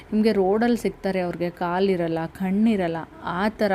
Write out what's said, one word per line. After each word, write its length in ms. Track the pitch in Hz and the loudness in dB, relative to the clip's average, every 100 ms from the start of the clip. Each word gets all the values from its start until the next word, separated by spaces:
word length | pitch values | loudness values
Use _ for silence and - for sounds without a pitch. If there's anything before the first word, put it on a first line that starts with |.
| - | -4
ನಿಮಗೆ 180 | 214 214 | 0 2
ರೋಡಲ್ಲಿ 460 | 196 185 214 240 233 | 4 2 2 2 0
ಸಿಗ್ತಾರೆ, 440 | 196 - 190 190 | -2 -4 -4 -2
ಅವ್ರಿಗೆ 280 | 175 165 175 | -2 -2 -6
ಕಾಲಿರಲ್ಲ, 760 | 175 175 180 196 180 170 160 160 | -4 -2 0 2 2 0 -2 -4
ಕಣ್ಣಿರಲ್ಲ, 720 | - 190 196 226 208 170 165 - - | -4 -2 2 2 2 0 -4 -8 -10
ಆ 260 | 175 170 214 | -6 -2 -2
ಥರ 220 | 220 208 | 0 0